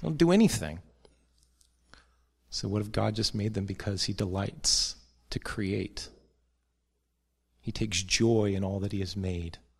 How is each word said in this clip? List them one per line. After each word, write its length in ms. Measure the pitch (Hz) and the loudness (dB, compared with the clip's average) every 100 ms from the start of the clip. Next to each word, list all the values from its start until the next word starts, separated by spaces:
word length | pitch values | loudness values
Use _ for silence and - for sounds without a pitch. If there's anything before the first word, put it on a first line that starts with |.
don't 140 | 160 151 | -4 4
do 120 | 170 | 6
anything." 500 | 196 220 - 76 78 - _ _ _ _ _ _ _ _ _ _ - _ _ _ _ - | 8 6 4 -4 -8 -16 _ _ _ _ _ _ _ _ _ _ -20 _ _ _ _ -12
So 160 | - 98 | -6 -2
what 160 | 104 | -2
if 80 | 104 | -2
God 240 | 113 107 107 | 0 0 0
just 180 | 104 | -2
made 220 | 107 107 104 | 0 -2 -2
them 100 | 98 | -4
because 380 | 92 104 98 | -4 -4 -2
he 100 | - | -4
delights 840 | 98 98 95 101 - - - - - _ _ - | -2 -2 -2 -4 -2 0 2 0 -6 _ _ -8
to 80 | - | -8
create? 720 | - - 98 101 98 - - - _ _ _ _ _ _ _ _ _ _ _ _ _ _ | -6 -4 -2 -2 -4 -8 -14 -18 _ _ _ _ _ _ _ _ _ _ _ _ _ _
He 120 | - | -8
takes 320 | - 110 92 | -4 -2 -2
joy 500 | 95 - 113 113 104 | 0 2 4 4 4
in 100 | 95 | 2
all 160 | 95 98 | 0 -2
that 100 | 101 | -2
he 80 | 98 | -4
has 160 | 92 98 | -4 -4
made. 420 | 92 87 82 - _ | -4 -4 -6 -12 _